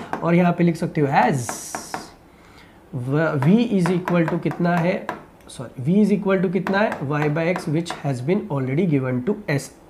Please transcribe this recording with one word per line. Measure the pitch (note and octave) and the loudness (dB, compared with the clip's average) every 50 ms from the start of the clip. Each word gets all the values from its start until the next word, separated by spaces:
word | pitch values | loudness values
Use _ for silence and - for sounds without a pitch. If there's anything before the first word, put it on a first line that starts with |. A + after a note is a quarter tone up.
| - - - - - | -8 -8 -8 -4 0
और | E3 F3 | 2 4
यहाँ | F3 F3+ F3 E3+ | 4 4 4 4
पे | - F3 | 4 2
लिख | E3+ D#3+ | 2 2
सकते | - F3+ - - D#3+ | 0 -4 -2 0 0
हो | D3 | 2
as | C3+ D3 F#3 A#3+ A#3+ D#3+ B2+ A#2 - - - - - - - - - - - - - - - - - - - - - - - - - - - - - - B2+ B2 C3 C#3 D3+ D#3+ D#3 D3+ C#3 C3 | 4 4 4 4 4 2 0 -2 -6 -8 -10 -12 -12 -12 -12 -12 -12 -12 -12 -12 -16 -20 -20 -20 -20 -20 -20 -20 -20 -20 -20 -20 -20 -20 -20 -20 -12 -10 -8 -4 -2 0 0 0 0 0 2 4
v | D#3 G3+ A#3+ A#3+ - G3+ | 6 6 6 4 2 2
is | F#3+ F3 E3 | 2 2 2
equal | F#3+ E3+ F3+ - F3 F3 E3 D#3 | 0 0 0 0 2 2 2 2
to | F3 E3+ - | 0 -2 -2
कितना | E3 - - F3 F3 F3 | -4 -2 0 0 0 2
है, | F3 E3 F3+ G3 - - - - - - - - - - - | 2 0 0 -2 -2 -6 -8 -12 -12 -16 -20 -20 -20 -20 -20
Sorry, | - - B2 A2+ - - A#2+ | -16 -14 -14 -14 -12 -6 -2
v | D3 F#3 G#3 G#3+ | 2 4 4 4
is | G#3 G#3 - | 4 2 0
equal | - F#3+ G3 F#3 F3+ | 2 0 2 2 2
to | F#3+ F3 | 0 0
कितना | G3 - - G3 G3 | -2 -2 0 0 2
है, | G#3+ A3+ - - D3+ C3 | 2 0 0 -4 -4 -4
y | D3 D3 D3+ D3+ | -2 0 0 0
by | D3 E3 E3 E3+ F3+ | 0 0 0 0 -2
x | F3+ - D#3+ | -2 -2 -2
which | D3 E3 E3+ - - - - | -2 -2 -2 -4 -8 -6 -4
has | C#3+ C3+ A#2+ | -4 -4 -2
been | B2 D3 F#3 G#3 G#3+ - D3+ | -2 -2 -2 -2 -2 -2 -4
already | C#3 C3 B2+ C3 D3+ G3+ E3+ | -4 -2 -2 0 0 2 2
given | D3 C3+ C3 B2+ B2+ B2 B2 | 2 2 2 0 -2 -2 -2
to | G3 G#3 - - - | -2 -4 -4 -2 -2
s | C#3+ C#3+ - - - - - | -2 -2 -4 -6 -14 -20 -20